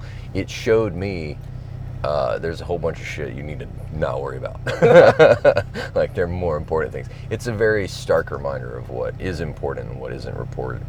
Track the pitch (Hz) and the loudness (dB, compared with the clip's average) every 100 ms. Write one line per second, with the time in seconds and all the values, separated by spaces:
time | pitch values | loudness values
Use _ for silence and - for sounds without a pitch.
0 | - - - 95 98 - 123 113 110 85 | -10 -12 -8 -6 -6 -4 2 4 4 -2
1 | 98 90 76 67 - - - - - - | -4 -4 -6 -8 -10 -12 -12 -10 -10 -6
2 | 67 73 64 53 80 82 80 87 82 80 | -2 0 0 -2 -4 -6 -4 -4 -2 -4
3 | - - 71 62 73 73 - - - 78 | -8 -8 -8 -8 -8 -10 -10 -10 -10 -4
4 | 76 65 69 65 - - - - 170 170 | -2 -2 -6 -8 -8 -8 -8 2 8 10
5 | - - 156 - 143 123 - - - - | 10 10 8 8 6 4 0 -6 -4 0
6 | 76 - 87 90 90 76 80 80 71 65 | 0 0 -2 0 -2 -2 -2 -2 -2 -4
7 | 64 - - 110 123 104 110 107 90 - | -10 -10 -8 -6 -4 0 2 2 0 -6
8 | - 85 82 71 71 65 62 60 62 64 | 2 2 2 -4 -6 -6 -6 -8 -8 -6
9 | 64 - 92 82 80 - 73 65 58 65 | -6 -4 -6 -4 -6 -4 -6 -6 -6 -8
10 | 64 64 62 - 62 65 64 60 | -8 -8 -8 -8 -6 -6 -6 -6